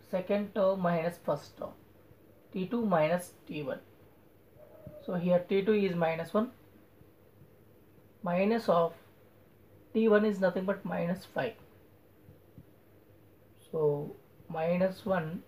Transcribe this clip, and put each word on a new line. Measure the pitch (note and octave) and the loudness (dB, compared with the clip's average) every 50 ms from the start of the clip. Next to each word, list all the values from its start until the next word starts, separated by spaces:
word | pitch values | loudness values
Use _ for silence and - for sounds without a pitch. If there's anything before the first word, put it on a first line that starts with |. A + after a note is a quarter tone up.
| - - | -10 -6
second | - F#3 F#3 - G3+ G3+ G#3 G3+ - | -6 -4 -2 0 -2 -2 -2 -2 0
term | A3 F#3+ F#3+ G3 F#3+ | 2 2 2 2 2
minus | F3+ E3+ F3 E3 D#3+ F3 F3 - - | 0 0 0 0 0 -2 -4 -4 -4
first | - D3+ D3 - - - - | -4 -4 -4 -6 -10 -14 -12
term, | - - - - - - - - - - - - - - - - - - - | -12 -12 -12 -16 -20 -20 -20 -20 -20 -20 -20 -20 -20 -20 -20 -20 -18 -10 -8
T | G3 F#3 | -6 -4
two | F#3 A#3+ A#3+ A3+ | -4 -2 -2 0
minus | G#3 F3+ D#3+ D3+ D#3 F3 F3 - - - - - | 2 4 4 4 4 2 0 -2 -6 -16 -20 -16
T | - D#3+ D3+ D3 | -12 -10 -8 -6
one. | C3 - - - - - - - - - - - - - - - - - - - - - - - - - - - | -6 -8 -8 -10 -16 -20 -20 -20 -20 -20 -20 -20 -20 -20 -20 -20 -20 -20 -20 -20 -20 -20 -20 -20 -20 -20 -14 -8
So | - F#3+ | -6 -4
here | F3 E3+ F3+ F3+ F3 F3 - | -2 2 2 2 2 2 2
T | G3 G3 F#3+ | 0 2 4
two | G#3+ G#3+ | 4 4
is | G#3 G3 F#3 E3+ | 4 2 2 0
minus | F3 E3 D#3+ E3 D#3+ E3 - - | 0 0 0 0 -2 -4 -2 0
one, | G#3 A3+ B3 - - - - - - - - - - - - - _ - - - - - - - - - - - - - - - - - - - - - | 0 0 -2 -4 -12 -20 -20 -20 -20 -20 -20 -20 -20 -20 -20 -20 _ -20 -20 -20 -20 -20 -20 -20 -20 -20 -20 -20 -20 -20 -20 -20 -20 -20 -20 -18 -10 -6
minus | F3 F3 F3+ G3 G#3+ A#3 A3+ - - | -2 0 2 2 2 0 2 2 2
of | F3+ F3 E3 E3 - - - - - - - - - - - - - - - - - - - - - | 4 4 4 2 -2 -8 -20 -20 -20 -20 -20 -20 -20 -20 -20 -20 -20 -20 -20 -20 -20 -20 -14 -4 0
T | A3 A3 A3 | 2 4 6
one | G#3 G#3 G#3+ | 6 6 4
is | A3 G3+ F#3 | 2 2 2
nothing | F#3+ F3+ F3 F#3+ F#3 | 0 0 0 0 -2
but | F#3+ G3 F#3+ - | -2 -2 -4 -4
minus | F3 F3 F3 E3+ E3+ F#3+ - - | -6 -4 -2 -2 -2 -4 -4 -8
five. | - - - C3+ - - - - - - - - - - - - - - - - - - - - - - - - - - - - - - - - - - - - - - - - - - - - - | -8 -6 -4 -4 -4 -6 -10 -18 -20 -20 -20 -20 -20 -20 -20 -20 -20 -20 -20 -20 -20 -20 -20 -20 -20 -20 -20 -20 -20 -20 -20 -20 -20 -20 -20 -20 -20 -20 -20 -20 -20 -20 -20 -20 -20 -20 -20 -16 -8
So | - D#3+ D3+ D3 C#3+ C#3+ D3+ - - - - - - - - - | -2 0 2 2 0 0 -4 -8 -12 -16 -20 -20 -20 -20 -16 -10
minus | E3 D#3+ D#3+ E3+ F3 F3+ F#3 F#3+ F#3 - - | -6 -4 -2 0 2 2 2 0 -2 -4 -4
one | F#3+ F#3+ F3+ D#3+ D#3 E3+ A3+ - | -2 -2 -2 -2 -4 -8 -10 -12